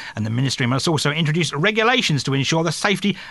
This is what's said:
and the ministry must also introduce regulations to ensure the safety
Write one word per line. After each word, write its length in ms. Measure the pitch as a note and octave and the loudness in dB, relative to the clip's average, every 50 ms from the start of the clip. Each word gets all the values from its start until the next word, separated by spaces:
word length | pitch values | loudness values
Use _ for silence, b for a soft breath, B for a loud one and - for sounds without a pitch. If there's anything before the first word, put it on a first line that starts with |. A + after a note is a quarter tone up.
| B B B | B B B
and 100 | - G#2+ | -6 -4
the 60 | A2 | -2
ministry 360 | A2+ A#2+ C3+ C3 - - C3+ | 0 0 0 0 0 0 0
must 200 | A#2 C3 C3+ - | 0 0 0 2
also 240 | F3 E3 C3+ - D3 | 0 0 2 2 0
introduce 420 | D3 D#3+ E3+ D3 D3+ F3 E3 C#3 - | 0 0 0 0 2 0 0 0 0
regulations 680 | C#3+ D#3+ G#3 A3 G#3+ A3 A#3 B3+ B3+ - - D#3+ C3+ - | 0 0 2 2 2 2 2 2 2 2 2 0 0 0
to 100 | - C3+ | 0 0
ensure 280 | C3+ C3+ - D#3+ E3 E3 | 0 0 2 0 0 0
the 80 | E3+ | -2
safety 460 | D#3 - - G#3+ G3 F#3 - G3+ F#3+ B B B | -2 -2 -2 0 0 0 0 -2 -2 B B B